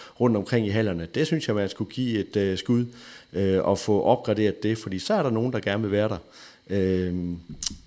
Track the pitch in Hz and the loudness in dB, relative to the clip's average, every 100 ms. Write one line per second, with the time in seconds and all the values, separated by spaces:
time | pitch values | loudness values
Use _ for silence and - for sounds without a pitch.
0 | - - 123 107 95 120 107 107 107 87 | -14 0 2 2 2 0 2 2 0 -2
1 | 82 - 156 160 131 104 98 - 104 - | -4 -2 0 0 0 0 0 -4 -8 -4
2 | 123 110 92 104 98 95 - 120 120 - | -2 -2 0 0 2 0 0 0 0 -8
3 | - - - 87 98 95 - 98 - 101 | -20 -20 -8 0 2 4 2 0 2 2
4 | 92 123 - 104 107 - 107 110 101 92 | 4 2 2 2 2 0 -2 -2 -4 -6
5 | - 208 143 110 123 120 101 101 107 101 | -2 0 0 0 0 -2 -2 0 0 2
6 | 110 95 - - - - - 98 95 92 | 0 -2 -10 -20 -20 -18 -4 0 2 2
7 | 90 90 87 87 80 - - - | 0 -2 -4 -8 -12 -10 -10 -10